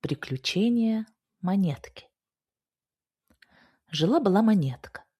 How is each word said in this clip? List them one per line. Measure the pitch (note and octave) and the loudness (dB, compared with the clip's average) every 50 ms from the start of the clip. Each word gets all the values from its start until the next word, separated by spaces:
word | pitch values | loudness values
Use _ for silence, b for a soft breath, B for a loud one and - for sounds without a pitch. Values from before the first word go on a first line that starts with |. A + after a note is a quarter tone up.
Приключения | - C#3+ D3 - - - C3+ B2+ - - - F3+ G#3 A#3 A#3+ A#3+ A3+ A3 A3 A3 A3 - _ _ _ _ _ _ | -2 -4 -4 -4 -4 -8 -8 -6 -6 -4 -2 0 0 2 2 2 0 0 0 -2 -6 -8 _ _ _ _ _ _
монетки. | - F3+ F#3+ G3+ F#3+ E3+ C#3 - - - _ - - _ _ _ _ _ _ _ _ _ _ _ _ _ _ _ _ _ _ _ _ _ _ _ _ _ _ _ b b b b b b b b b b | -4 -2 0 0 0 0 -2 -6 -10 -20 _ -20 -20 _ _ _ _ _ _ _ _ _ _ _ _ _ _ _ _ _ _ _ _ _ _ _ _ _ _ _ b b b b b b b b b b
Жила-была | - D3 D#3 F3 B3 E4+ C#4 G3+ F#3 G3 A3+ | -4 0 2 2 2 4 4 4 4 4 4
монетка. | A3 G#3+ G3 D3+ C3+ B2+ - - - _ - - _ _ | 4 4 4 2 0 -4 -8 -14 -18 _ -20 -20 _ _